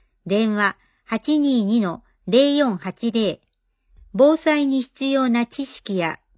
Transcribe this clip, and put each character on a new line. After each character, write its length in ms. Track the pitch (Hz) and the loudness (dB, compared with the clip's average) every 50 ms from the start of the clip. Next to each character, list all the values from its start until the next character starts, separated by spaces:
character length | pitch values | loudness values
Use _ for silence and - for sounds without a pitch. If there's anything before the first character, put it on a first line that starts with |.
| _ _ _ _ - 170 | _ _ _ _ -6 -2
電 260 | 196 214 226 220 214 | 0 0 0 0 0
話 240 | 208 208 196 - _ _ _ _ _ _ | 0 0 -2 -2 _ _ _ _ _ _
八 360 | - 226 220 - 294 302 302 | -6 -6 -6 -2 0 0 0
二 260 | 285 285 262 240 202 | 2 2 2 2 0
二 140 | 196 226 240 | 0 0 0
の 240 | 208 175 - - - _ _ _ _ 185 | 0 -2 -4 -8 -14 _ _ _ _ 0
零 280 | 185 254 277 285 285 | 2 4 4 4 2
四 220 | 294 285 247 196 175 | 2 0 0 -2 -4
八 340 | - 190 - _ 233 233 | -6 -10 -10 _ -6 -4
零。 300 | - 226 214 190 - - _ _ _ _ _ _ _ _ _ _ _ - - - - | -2 -2 -2 -2 -4 -6 _ _ _ _ _ _ _ _ _ _ _ -20 -20 -6 0
防 240 | 196 262 294 320 320 | 4 4 4 4 4
災 300 | - 320 302 294 285 277 | 2 0 0 2 0 0
に 160 | 269 269 247 | 0 -2 -4
必 220 | - _ - 269 | -6 _ -6 -4
要 240 | 269 277 269 262 254 | -2 0 0 0 0
な 180 | 233 240 240 - | 0 0 -2 -4
知 180 | - - 269 | -6 -10 -10
識 320 | - - - - - 196 185 | -10 -12 -14 -10 -6 -4 -4
や 220 | 170 160 - - _ _ _ | -2 -4 -6 -8 _ _ _